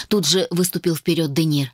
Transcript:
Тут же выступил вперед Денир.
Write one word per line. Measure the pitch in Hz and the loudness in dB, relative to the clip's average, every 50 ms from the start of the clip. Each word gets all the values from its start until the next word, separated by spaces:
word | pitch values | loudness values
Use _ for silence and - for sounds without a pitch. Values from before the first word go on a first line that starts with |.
| - - | -4 0
Тут | 214 208 160 | 0 0 2
же | 139 180 190 175 - | 2 2 0 0 0
выступил | 175 175 180 180 - 170 - 175 160 | 0 0 0 0 -2 -2 -2 -2 -2
вперед | 147 - 180 165 170 160 143 139 | 0 -2 0 0 0 0 0 0
Денир. | 165 160 156 147 143 139 123 | 0 0 2 2 0 -2 -4